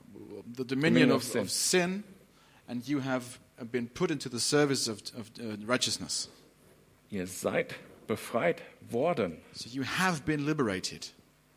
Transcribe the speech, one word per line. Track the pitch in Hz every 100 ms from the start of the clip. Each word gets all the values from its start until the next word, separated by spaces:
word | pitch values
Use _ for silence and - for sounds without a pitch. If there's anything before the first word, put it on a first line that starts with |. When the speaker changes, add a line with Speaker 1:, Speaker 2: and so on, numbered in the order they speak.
| - 101 104 101 117 120
Speaker 1:
the | 123
dominion | 131 131 117 131
Speaker 2:
Dominion |
Speaker 1:
of, | 131
Speaker 2:
of |
sin. | 120 120
Speaker 1:
of | 95
sin, | - - 185 175 190 - - - _ - - -
and | 123 120
you | 143
have | 131 127 120 - - - 120
been | 123 117
put | - 180
into | 147 127
the | 120
service | - 147 147 131 117
of, | 101 - 123
of, | 110 -
uh, | 117 104 107
righteousness. | 127 - - 85 - - - - _ - - _ _ -
Speaker 2:
Ihr | 101 90
seid | 92 101 139 - - - - -
befreit | 107 - 117 165 160 - - 104
worden. | 117 160 170 92 80 -
Speaker 1:
So | - 107
you | 131
have | 123 - 185 160 123
been | 151 143
liberated. | 156 117 95 - 78 - - _ _ _